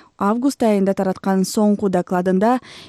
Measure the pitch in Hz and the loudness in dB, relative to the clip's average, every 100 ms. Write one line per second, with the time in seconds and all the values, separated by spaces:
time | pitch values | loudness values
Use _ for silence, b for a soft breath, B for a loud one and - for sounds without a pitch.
0 | B _ 202 240 277 - 226 202 196 196 | B _ -2 0 -2 0 0 2 0 0
1 | 185 175 196 190 190 220 214 202 202 180 | -2 -2 -2 0 0 0 0 0 0 -2
2 | - 180 185 185 220 254 B B | -2 -2 0 0 2 0 B B